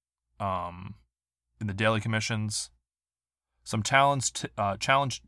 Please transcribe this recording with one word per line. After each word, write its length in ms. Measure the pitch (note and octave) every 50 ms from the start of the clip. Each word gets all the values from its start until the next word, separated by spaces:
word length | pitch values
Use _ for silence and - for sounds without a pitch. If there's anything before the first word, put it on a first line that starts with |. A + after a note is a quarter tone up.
| _ _ _ _ _ _ _ -
um, 540 | G#2 G2 F#2 F2+ F2 F2 F2 F2+ F#2+ - - - _ _ _ _ _ _ _ _ _ _ _ _
in 60 | G#2+
the 80 | G2+ F#2+
daily 260 | G2 A2 A2 A2+ A2+
commissions. 680 | - A2+ A2 A2 - - A#2 G#2+ G#2+ G#2+ - - - - _ _ _ _ _ _ _ _ _ _ _ _ _ _ _ _ _ _ _
Some 180 | - - A2+
challenge 500 | G2+ - C#3 C#3 C#3 C#3+ C#3+ C3+ - -
t-, 160 | - - - - -
uh, 200 | - G2+ G2+ G2
challenge 460 | G2+ - - C3+ C#3 C#3 C3 - - -